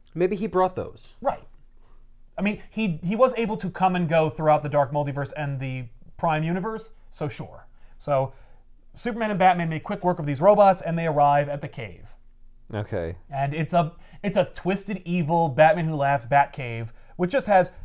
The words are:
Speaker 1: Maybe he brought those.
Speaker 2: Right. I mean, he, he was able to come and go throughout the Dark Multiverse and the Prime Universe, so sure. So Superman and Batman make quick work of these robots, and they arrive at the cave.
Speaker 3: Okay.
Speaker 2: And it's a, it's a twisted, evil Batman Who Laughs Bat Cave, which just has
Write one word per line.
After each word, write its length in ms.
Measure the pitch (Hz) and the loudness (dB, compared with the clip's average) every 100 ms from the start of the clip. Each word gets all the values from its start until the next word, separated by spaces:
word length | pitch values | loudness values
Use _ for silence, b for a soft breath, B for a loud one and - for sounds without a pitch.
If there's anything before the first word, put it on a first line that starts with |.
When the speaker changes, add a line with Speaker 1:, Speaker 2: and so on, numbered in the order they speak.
| - | -12
Speaker 1:
Maybe 220 | 165 180 202 | -2 -2 0
he 120 | 208 | -2
brought 280 | 175 185 185 | 0 0 0
those. 380 | 92 - - - | -10 -10 -20 -8
Speaker 2:
Right. 220 | 262 - - - - - - - - - - - | -6 -6 -8 -20 -20 -20 -20 -20 -20 -20 -18 -6
I 40 | |
mean, 200 | 196 208 b | -4 -4 b
he, 300 | - 220 156 | -4 -4 -4
he 120 | 175 214 | -4 2
was 180 | 254 233 | 2 2
able 200 | 226 185 | -4 -4
to 120 | 190 | -6
come 260 | - 185 180 | 0 0 2
and 120 | 170 | 2
go 200 | 165 156 | 2 2
throughout 340 | - 156 151 | 0 2 2
the 60 | 147 | 2
Dark 220 | 147 135 | 0 0
Multiverse 400 | 147 143 139 127 - | 0 -4 -4 -6 -6
and 220 | 143 139 | -6 -6
the 260 | 135 127 123 - - - | -6 -8 -10 -16 -20 -4
Prime 260 | 170 156 | 0 0
Universe, 480 | 156 180 202 220 220 - - | 0 -2 -4 -8 -12 -20 -18
so 180 | - 151 | -8 -8
sure. 400 | - 92 - - - - - | -8 -14 -16 -20 -20 -20 -12
So 360 | - 139 135 - - - - - - - | -2 0 0 -6 -20 -20 -20 -20 -20 -10
Superman 340 | 233 233 220 | -6 -4 -2
and 100 | 196 | 2
Batman 300 | 185 175 170 | 4 4 0
make 140 | 160 | -4
quick 200 | - 208 | -6 -4
work 160 | 180 190 | -2 -2
of 60 | 147 | -2
these 160 | 135 | 2
robots, 400 | 180 208 202 185 | 6 8 6 6
and 160 | 160 165 | 0 -2
they 80 | 165 | -2
arrive 420 | 147 143 143 143 | 4 4 4 2
at 120 | 143 | -4
the 60 | 139 | -10
cave. 480 | - 110 87 - - - - - - - | -12 -12 -14 -20 -20 -20 -20 -20 -20 -10
Speaker 3:
Okay. 440 | 107 104 101 82 82 - | -8 -4 -4 -6 -8 -10
Speaker 2:
And 240 | 135 139 | -4 -4
it's 200 | 147 156 | -2 0
a, 200 | 175 160 - b b | 0 0 -4 b b
it's 140 | 202 196 | -4 0
a 80 | 180 | -2
twisted, 560 | - 175 190 196 190 - | -2 -2 -2 -4 -8 -4
evil 440 | 175 147 170 165 | -2 0 0 0
Batman 360 | 131 156 165 160 | 6 6 4 -2
Who 100 | 156 | -2
Laughs 300 | 139 143 - | 0 0 2
Bat 280 | 143 143 | 2 2
Cave, 400 | - 123 113 113 - - - | -2 -8 -8 -10 -12 -16 -6
which 140 | 180 | -2
just 160 | 269 - | 0 4
has 240 | 196 175 b | 4 4 b